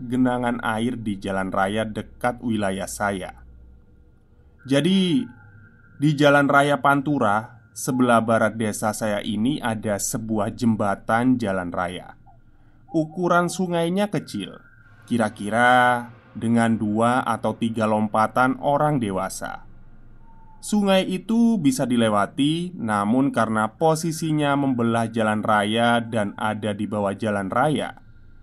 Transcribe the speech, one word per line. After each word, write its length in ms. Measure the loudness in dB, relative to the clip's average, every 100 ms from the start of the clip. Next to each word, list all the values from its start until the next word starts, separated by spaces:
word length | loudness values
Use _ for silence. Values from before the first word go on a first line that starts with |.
genangan 560 | -4 0 2 2 -2 -2 -2
air 320 | -2 -2 -4
di 240 | -6 -6
jalan 320 | -4 -4 -2
raya 320 | 0 0 0 -4
dekat 560 | -6 -10 -6 -4 -4
wilayah 480 | -4 -2 -2 -4 -8
saya? 560 | -4 -4 -4 -8 -14 -20 -20 -20 -20 -20 -20 -20 _ _ _ -20 -20 -2
Jadi, 560 | 0 2 2 2 0 -2 -10 -20 -20 -20 -20 -20 -2
di 80 | 0 4
jalan 320 | 6 6 4
raya 320 | 4 4 2
Pantura, 800 | 2 2 0 0 2 0 -2 -12 -20 -10
sebelah 480 | -4 0 4 4 4
barat 320 | 2 2 0
desa 320 | -4 -2 -4
saya 320 | -2 -4 -4
ini 400 | -4 -2 -2 -2
ada 400 | -4 -4 -4 -4
sebuah 480 | -4 -6 -4 -2 -2 -2
jembatan 800 | -2 0 -2 -2 0 2 2 0
jalan 320 | 0 -4 -4
raya. 480 | -6 -6 -8 -14 -20 -20 -20 -20 -20 -20 -20 -6
Ukuran 600 | -4 -4 -4 0 2 0
sungainya 640 | -2 -2 -2 -2 0 -2
kecil, 480 | -4 -6 -10 -10 -14 -20 -20 -20 -20 -4
kira-kira 1040 | 0 0 -2 -2 4 6 6 6 2 -4 -14 -20 -8
dengan 400 | 0 2 2 0
dua 480 | 0 0 2 2 0
atau 320 | -2 -4 -4
tiga 320 | -4 -2 0
lompatan 720 | 0 0 2 2 2 0 0
orang 400 | -2 0 0 0
dewasa. 640 | -2 -4 -6 -8 -12 -12 -16 -20 -20 -20 -20 -20 -20 -20 -20 -18
Sungai 480 | -4 0 2 2 2
itu 480 | -4 -2 2 2 4
bisa 320 | 2 0 0
dilewati, 880 | 2 2 2 0 0 0 0 -4 -6
namun 560 | -2 0 2 2 2
karena 420 | 0 0 0 -2 0
posisinya 720 | 0 2 -2 -4 -2 0 2
membelah 560 | 2 2 0 2 2 0
jalan 320 | 0 0 0
raya 560 | 2 2 2 2 4 2
dan 400 | 0 -2 -4 -4
ada 320 | -4 -2 -4 -4
di 80 | -4
bawah 320 | -2 -2 -2
jalan 320 | -2 -2 -2
raya, 480 | 0 0 0 -4 -10 -20 -20 -20 -20